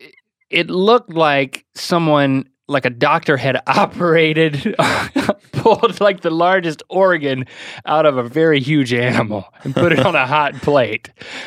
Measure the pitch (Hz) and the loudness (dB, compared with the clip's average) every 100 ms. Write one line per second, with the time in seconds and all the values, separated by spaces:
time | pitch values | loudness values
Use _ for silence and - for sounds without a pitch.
0 | 151 _ _ _ _ 165 165 175 202 240 | -20 _ _ _ _ -4 -2 0 2 2
1 | 226 165 151 139 135 - _ - - 175 | 0 -2 0 0 -2 -8 _ -12 -2 0
2 | 160 147 139 135 - _ - 143 127 120 | 2 2 2 0 -4 _ -6 -4 -2 -2
3 | 143 165 - 135 135 127 - 165 190 - | 0 0 0 0 0 -2 0 0 0 -2
4 | 175 165 160 156 160 143 214 - - - | 0 2 2 2 0 -2 -4 -2 -2 -2
5 | - 277 - - _ - 233 208 190 180 | -4 -4 -2 -4 _ -2 2 2 2 2
6 | 208 185 170 160 175 190 170 147 - 180 | 0 0 -2 0 2 2 -2 -6 -6 2
7 | 190 170 143 131 123 - - - - 151 | 2 2 -2 -4 -6 -14 -18 -12 -2 2
8 | 156 131 120 143 160 143 127 156 123 123 | 2 2 -2 2 2 2 2 0 2 0
9 | 123 117 110 104 - - 139 131 170 147 | 0 0 -2 -4 -10 -12 -6 0 2 2
10 | 180 156 127 151 143 139 151 143 110 110 | 2 2 0 0 -2 -4 0 2 2 -4
11 | - - - - | -12 -20 -18 -16